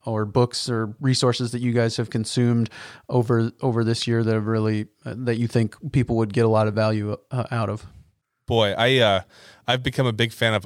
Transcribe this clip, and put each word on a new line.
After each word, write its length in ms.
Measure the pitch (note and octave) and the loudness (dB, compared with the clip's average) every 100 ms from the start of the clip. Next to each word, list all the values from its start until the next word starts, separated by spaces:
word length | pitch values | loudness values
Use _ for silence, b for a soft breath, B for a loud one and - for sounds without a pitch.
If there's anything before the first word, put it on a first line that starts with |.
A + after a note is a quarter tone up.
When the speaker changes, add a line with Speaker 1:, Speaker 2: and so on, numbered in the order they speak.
| A#2 | -6
Speaker 1:
or 180 | G#2+ | -4
books 460 | G#2+ B2 B2 - - | 0 2 0 0 -4
or 260 | A#2 G#2+ A2 | -4 -4 -2
resources 500 | C3+ B2+ B2+ A#2 A#2+ | 0 2 2 2 -2
that 100 | A#2+ | -2
you 100 | B2 | 0
guys 240 | A#2+ A#2 A#2 | 2 0 -2
have 140 | A2+ | -4
consumed 580 | A#2 A2 C3 A#2+ A#2 A2+ B B B - | -4 -2 0 2 2 0 B B B -4
over, 420 | B2+ A#2 A#2 A2+ - | 0 2 2 0 -2
over 220 | C3+ A#2 | -2 0
this 220 | A2+ A#2 - | 0 0 0
year 160 | A#2 | 0
that 100 | A2+ A2 | 0 0
have 100 | G#2+ | 0
really, 400 | A2+ G#2+ G#2+ G#2+ _ | 0 0 -2 -6 _
uh, 120 | A#2+ A2 | -12 -6
that 200 | B2 A#2 | -2 -2
you 100 | A#2 | 0
think 280 | A#2+ A2 - D3 | 0 0 -4 -4
people 240 | C3+ A#2+ A2+ | 0 0 0
would 140 | A2 | 0
get 140 | A2 A2+ | 2 2
a 20 | |
lot 200 | A2 G#2+ | 4 2
of 80 | G#2+ | 0
value, 420 | A2 G#2+ G#2 G2+ _ | 0 0 -4 -8 _
uh, 120 | B2+ A2+ | -6 -4
out 200 | A#2 G#2 | -4 -4
of? 180 | G#2+ - - - _ _ _ - | -6 -12 -20 -20 _ _ _ 0
Speaker 2:
Boy, 280 | A#2 G#2 F#2+ | 2 2 2
I, 220 | A#2+ C3 | 2 4
uh, 220 | A2 F#2+ - B B B - | 4 2 -2 B B B -2
I've 140 | B2+ | -2
become 240 | B2+ - B2+ | -2 -2 0
a 80 | |
big 180 | G#2+ A2 | 0 -2
fan 220 | - A#2 | 0 0
of 100 | G#2+ | 0